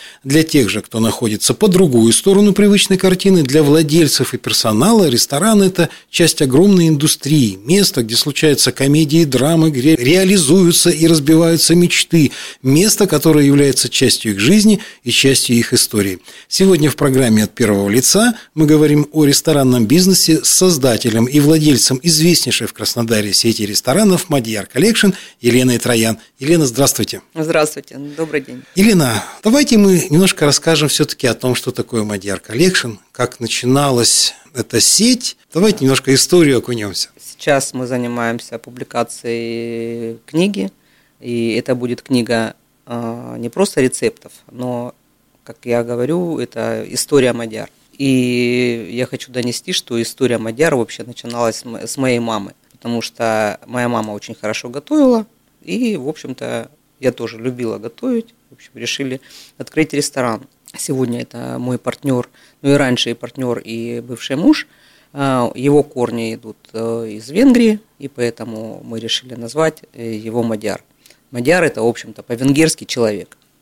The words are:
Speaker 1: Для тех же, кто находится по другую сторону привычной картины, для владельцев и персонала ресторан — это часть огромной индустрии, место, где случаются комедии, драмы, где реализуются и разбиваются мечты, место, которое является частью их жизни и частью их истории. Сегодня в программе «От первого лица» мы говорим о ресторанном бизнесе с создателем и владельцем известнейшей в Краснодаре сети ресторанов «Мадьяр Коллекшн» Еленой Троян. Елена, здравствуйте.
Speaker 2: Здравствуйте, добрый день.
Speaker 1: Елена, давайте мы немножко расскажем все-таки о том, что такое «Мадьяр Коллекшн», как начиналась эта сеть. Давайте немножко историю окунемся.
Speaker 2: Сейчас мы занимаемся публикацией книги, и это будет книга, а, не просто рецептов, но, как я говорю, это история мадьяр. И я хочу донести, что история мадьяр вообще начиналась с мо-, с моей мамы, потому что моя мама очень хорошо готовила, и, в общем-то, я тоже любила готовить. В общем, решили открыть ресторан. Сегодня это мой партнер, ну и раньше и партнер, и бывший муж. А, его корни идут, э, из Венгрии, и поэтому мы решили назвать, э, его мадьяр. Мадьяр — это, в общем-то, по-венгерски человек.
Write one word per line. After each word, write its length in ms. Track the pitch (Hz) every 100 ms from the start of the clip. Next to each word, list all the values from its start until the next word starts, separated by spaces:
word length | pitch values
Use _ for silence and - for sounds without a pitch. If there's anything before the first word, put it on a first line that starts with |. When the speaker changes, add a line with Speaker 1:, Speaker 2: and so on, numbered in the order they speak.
| - -
Speaker 1:
Для 180 | 135 147
тех 260 | 160 151 104
же, 140 | 104
кто 180 | - 113
находится 540 | 113 - 113 104 -
по 140 | 127 208
другую 440 | 180 185 123 113
сторону 400 | 113 190 196 208
привычной 460 | 196 208 202 - 185
картины, 440 | 190 185 196 185
для 180 | 131 147
владельцев 720 | 147 156 151 160 151 - 131
и 20 | 117
персонала 720 | - - 117 107 170 233 170
ресторан — 540 | 120 - 143 208 208
это 260 | 190 185 160 - _
часть 320 | - 165 -
огромной 460 | 139 127 202 185 165
индустрии, 680 | 151 151 - 135 151 113 95
место, 380 | 110 190 190 -
где 120 | 113
случаются 580 | 120 - 135 156 139 131
комедии, 520 | - 139 147 156 160
драмы, 460 | 160 131 139 165 160
где 260 | 139 135 156
реализуются 960 | 123 180 190 202 139 185 175 - 175
и 160 | 156 160
разбиваются 680 | 160 139 160 165 165 -
мечты, 580 | 170 175 - - 170 139 - - -
место, 440 | 131 147 208 - 202
которое 400 | 147 160 151 143
является 420 | 143 143 127 120
частью 440 | - 127 - 113
их 60 | 98
жизни 420 | 110 208 208 202 - -
и 80 | 123
частью 440 | 110 135 131 - 117
их 160 | 113
истории. 460 | 123 - 110 98 90 - - -
Сегодня 440 | - 190 180 147
в 60 | -
программе 480 | 143 131 127 110
«От 80 | 107
первого 360 | - 113 101 101
лица» 480 | 110 127 196 240 226 -
мы 140 | 156 151
говорим 420 | 151 151 147 147
о 120 | 156
ресторанном 640 | 143 135 - 147 131 123 107
бизнесе 580 | 156 185 180 - 156
с 40 | -
создателем 760 | - 185 160 131 110 123 110
и 160 | 120 147
владельцем 580 | 143 160 151 123 - 131
известнейшей 640 | 170 156 165 160 - 127 110
в 60 |
Краснодаре 600 | - 107 - 117 110 104
сети 320 | 95 117 107
ресторанов 640 | 101 95 - 151 220 180 -
«Мадьяр 380 | 143 113 107 92
Коллекшн» 440 | 120 202 226 202 180 - _
Еленой 380 | 120 120 127 120
Троян. 400 | 120 120 113 110 - _
Елена, 260 | 135 170 143
здравствуйте. 560 | 117 139 - 135 104 -
Speaker 2:
Здравствуйте, 640 | 160 156 160 151 143 - 127
добрый 440 | 143 147 160 147
день. 240 | 131 127 -
Speaker 1:
Елена, 480 | 175 214 190 135 110 - -
давайте 340 | 214 269 269 220
мы 260 | 202 180 -
немножко 340 | 151 190 -
расскажем 440 | 147 139 - 160 147
все-таки 400 | - 151 - 123
о 60 |
том, 200 | 110 127
что 160 | 120 -
такое 320 | - 110 117
«Мадьяр 380 | 107 101 98 92
Коллекшн», 540 | - 110 180 180 123 104 _
как 260 | - 120 -
начиналась 960 | 113 - 123 135 143 123 113 - - - _
эта 280 | 123 - 113
сеть. 560 | - - 226 247 - - _
Давайте 300 | 156 214 -
немножко 280 | 135 135 -
историю 460 | 135 - 180 156 123
окунемся. 520 | - 120 104 90 - _
Speaker 2:
Сейчас 480 | - - - 139 131
мы 140 | 127 123
занимаемся 720 | 127 120 120 117 117 - 113
публикацией 1600 | - 123 117 120 117 - 120 117 117 117 117 117 117 117 113 113 -
книги, 460 | 156 190 196 196 - _ _ _ _
и 320 | 120 120 117
это 240 | 110 127 123
будет 260 | 120 117
книга, 540 | - 131 113 117 110 - _ _
а, 520 | - 117 117 117 120 120
не 120 | 117
просто 320 | 170 196 -
рецептов, 520 | 127 - 117 - - - _
но, 420 | 120 123 123 123 - _ _ _ _
как 140 | - 113
я 220 | 120 120
говорю, 560 | 117 120 127 170 175 147
это 440 | 120 117 113 113 98
история 440 | 127 - 147 127
мадьяр. 380 | 117 117 110 104 _ _ _
И 960 | 139 131 123 123 120 123 123 117 90
я 140 | 117 123
хочу 260 | 135 -
донести, 400 | 127 123 117 -
что 280 | 185 - 117
история 380 | 113 - 127 113
мадьяр 380 | 110 113 165 139
вообще 260 | 110 -
начиналась 540 | 117 120 120 120 117 110
с 80 |
мо-, 200 | 123 113
с 120 | 117 -
моей 240 | 131 120
мамы, 320 | 117 110 95 - _
потому 320 | _ 120 117
что 560 | 110 - 113 110 107 - -
моя 220 | 123 120
мама 240 | 117 107
очень 240 | 104 - 113
хорошо 320 | 107 107 127
готовила, 580 | 127 - 302 269 233 214 _ _ _
и, 320 | - 190 247 190
в 120 | 127
общем-то, 600 | 156 135 127 123 120 117 _ _ _
я 100 | 131
тоже 280 | 117 117 113
любила 400 | 123 123 117 104
готовить. 560 | 110 - 262 233 226 _ _
В 40 |
общем, 160 | _ -
решили 460 | - 117 - 139 131 - - - _
открыть 380 | 131 - 156
ресторан. 520 | 143 139 - 123 110 - _ _ -
Сегодня 460 | - 135 123 120
это 340 | 123 120 127 123
мой 180 | 123 123
партнер, 520 | - - 143 127 120 _ _ _
ну 80 | 139
и 60 | 143
раньше 340 | 135 123 -
и 40 |
партнер, 440 | 117 123 - 127 120
и 400 | - 113 117 120
бывший 380 | 120 120 - 135
муж. 320 | 214 311 - _ _ _ _
А, 380 | 143 139 131 120 -
его 260 | 139 143
корни 540 | 143 131 120 117 113 113
идут, 200 | 110 104 _
э, 360 | 110 113 113 113
из 140 | 107 113
Венгрии, 500 | 165 269 233 226 214 - _
и 80 | 139
поэтому 760 | - 120 117 113 110 110 95
мы 160 | 120 113
решили 340 | 113 - 127
назвать, 480 | 120 117 143 160 156 -
э, 220 | - 117
его 300 | 110 110 117
мадьяр. 400 | 113 110 107 95 _ _ _ _ _
Мадьяр — 320 | 123 123 180
это, 180 | 160 -
в 40 | 113
общем-то, 340 | 113 - 107
по-венгерски 600 | - 117 131 143 160 -
человек. 520 | - - 113 104 - - _ _